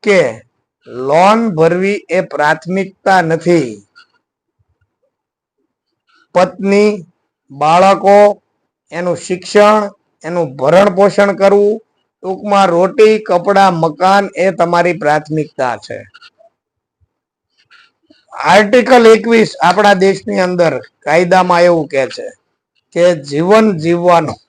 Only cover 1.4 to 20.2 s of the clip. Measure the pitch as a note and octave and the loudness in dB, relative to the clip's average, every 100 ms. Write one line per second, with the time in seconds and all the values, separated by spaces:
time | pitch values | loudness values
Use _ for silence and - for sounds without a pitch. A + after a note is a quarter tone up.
1.4 | A#3 D#3+ E3 F3 F#3+ G3+ _ F3 F#3 C#3+ | -2 0 0 0 -4 -6 _ -6 -4 -4
2.4 | D3 D#3 E3+ F#3 F#3+ _ - F#3+ D#3+ D#3+ | -2 -2 -4 -6 -8 _ -2 0 0 -4
3.4 | E3 E3+ B2+ G#2 _ _ _ _ _ _ | 0 0 -2 -10 _ _ _ _ _ _
4.4 | _ _ _ _ _ _ _ _ _ _ | _ _ _ _ _ _ _ _ _ _
5.4 | _ _ _ _ _ _ _ _ _ F3 | _ _ _ _ _ _ _ _ _ -2
6.4 | F3+ - F#3+ G3+ G#3 G#3 D#3+ _ _ _ | -2 -2 -2 0 0 -2 -12 _ _ _
7.4 | _ C#3 D3 E3+ F#3+ G3 F#3+ G3+ G#3 G3 | _ -6 0 2 2 2 2 4 4 0
8.4 | _ _ _ _ _ D#3+ F3+ E3+ - - | _ _ _ _ _ -10 -6 -8 -6 -10
9.4 | - G#3 G#3 G#3+ G3+ _ _ _ D#3 F3 | -2 2 2 2 -2 _ _ _ -10 -6
10.4 | D#3 C#3 C3+ F3 G3+ F3+ G3+ - G3+ F#3+ | -6 -4 2 2 2 2 0 2 -2 0
11.4 | G3 G3+ G#3 A3 _ _ _ _ F#3 F#3+ | 2 2 0 -4 _ _ _ _ -12 -10
12.4 | G#3 G3+ F#3+ E3+ F#3 - A3 A3 G#3+ F3 | -2 0 2 0 -2 2 2 2 -2 -4
13.4 | E3+ G3 G3 E3+ D#3+ D3+ F#3 G3 G3 - | 0 2 2 0 -4 -2 0 0 -2 -4
14.4 | F#3 F3+ E3+ F3 F3 F3 D3 D3+ D3+ D#3 | -4 -2 -2 0 -2 -2 -2 -2 -4 -8
15.4 | D3+ - B2+ A2 - G#2 G#2 - - _ | -8 -6 -6 -6 -12 -18 -18 -20 -20 _
16.4 | _ _ _ _ _ _ _ _ _ _ | _ _ _ _ _ _ _ _ _ _
17.4 | _ _ _ _ _ _ _ _ _ - | _ _ _ _ _ _ _ _ _ -8
18.4 | D3 F#3+ G#3 B3 A3+ B3 A3+ A3 A3 A3+ | 2 2 4 0 2 4 6 4 4 0
19.4 | G#3+ - E3+ F3+ G#3 G3 F#3+ F#3+ | 0 0 -2 2 2 2 0 -2